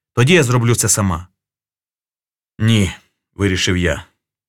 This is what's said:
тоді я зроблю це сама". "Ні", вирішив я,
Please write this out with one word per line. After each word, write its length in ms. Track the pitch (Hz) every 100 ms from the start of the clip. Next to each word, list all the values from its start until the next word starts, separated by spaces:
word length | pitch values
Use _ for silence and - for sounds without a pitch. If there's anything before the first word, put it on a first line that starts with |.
| _
тоді 200 | - 127
я 100 | 180
зроблю 320 | 120 127 117
це 140 | 117 113
сама". 400 | - 98 82 90 _ _ _ _ _ _ _ _ _ _ _ _ -
"Ні", 340 | 110 113 92 - _ _ _
вирішив 420 | - 98 90 - 90
я, 300 | 87 71 - _ _ _